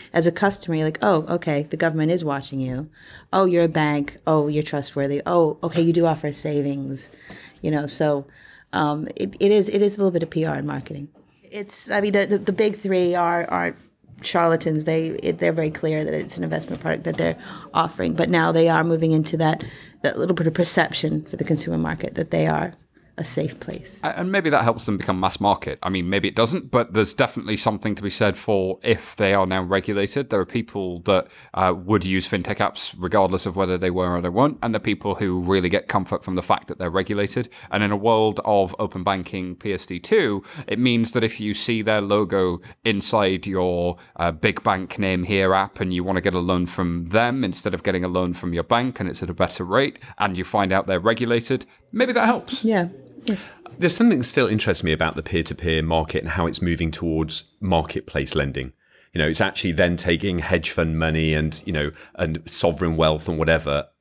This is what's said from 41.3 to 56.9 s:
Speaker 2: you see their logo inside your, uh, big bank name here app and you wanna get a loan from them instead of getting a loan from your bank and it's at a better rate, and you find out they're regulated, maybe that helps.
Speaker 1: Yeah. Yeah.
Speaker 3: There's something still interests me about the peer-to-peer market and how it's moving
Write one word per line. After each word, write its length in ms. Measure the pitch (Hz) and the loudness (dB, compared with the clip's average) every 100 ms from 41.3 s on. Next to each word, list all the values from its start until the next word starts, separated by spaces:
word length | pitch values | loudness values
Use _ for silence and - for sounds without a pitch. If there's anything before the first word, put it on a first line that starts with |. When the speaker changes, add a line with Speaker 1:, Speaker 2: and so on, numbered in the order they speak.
| - | -2
Speaker 2:
you 160 | 104 | -4
see 280 | 104 - 113 | -4 -2 0
their 180 | 107 104 | 2 0
logo 600 | 101 104 95 98 92 85 - - | 2 2 2 2 0 -2 -10 -6
inside 600 | 113 101 - 110 98 92 101 | -2 0 0 2 2 0 -2
your, 500 | 92 90 87 87 85 - - | -2 0 0 -2 -4 -12 -4
uh, 160 | 85 | -4
big 320 | 78 110 - | 0 -2 0
bank 340 | 113 95 90 - | 0 -2 -4 -4
name 240 | 98 92 | -2 0
here 320 | 87 98 95 | 0 2 4
app 240 | 95 98 - | 2 0 -4
and 160 | 95 | -2
you 80 | 90 | -2
wanna 180 | 90 92 | 0 0
get 140 | 95 | 0
a 60 | 90 | 0
loan 260 | 87 90 87 | 0 0 0
from 400 | - 87 85 85 | -2 -2 -2 0
them 380 | 107 120 135 | 2 2 0
instead 300 | 104 - 104 | -4 -4 -4
of 100 | 90 | -2
getting 200 | 101 92 | -2 -2
a 40 | 90 | 0
loan 260 | 90 90 | 0 0
from 180 | 87 90 | -2 -4
your 120 | 85 | -4
bank 340 | 80 117 127 - | 0 0 0 -4
and 100 | 90 | -6
it's 140 | - | -4
at 80 | 87 | -8
a 40 | |
better 280 | 87 90 - | -2 -2 -2
rate, 380 | 92 110 139 - - - | 0 2 0 -4 -20 -4
and 180 | 101 90 | -2 -2
you 60 | |
find 300 | 87 107 95 | -2 0 2
out 160 | 95 - | 2 2
they're 100 | 90 | 0
regulated, 640 | 101 113 117 117 113 131 - _ _ | 2 0 0 0 0 -4 -4 _ _
maybe 200 | 214 254 | 0 0
that 140 | 233 220 | 4 2
helps. 380 | 240 - - | 2 -2 -2
Speaker 1:
Yeah. 240 | 220 208 175 - - - - | 2 2 0 -6 -20 -6 -4
Yeah. 100 | 196 - - - - | -4 -6 -20 -20 -2
Speaker 3:
There's 180 | 170 - | 2 6
something 260 | 233 151 | 6 6
still 240 | 123 - 110 | 4 2 2
interests 380 | 107 - 87 | 2 2 0
me 80 | 87 | 2
about 240 | 78 80 80 | 2 0 -2
the 60 | |
peer-to-peer 600 | 76 87 78 73 87 80 | -2 -2 -2 -4 0 0
market 400 | 80 82 78 - | 2 0 0 -4
and 100 | 82 | -2
how 140 | 92 85 | -2 0
it's 140 | - | 0
moving 300 | 87 82 82 | -2 0 -2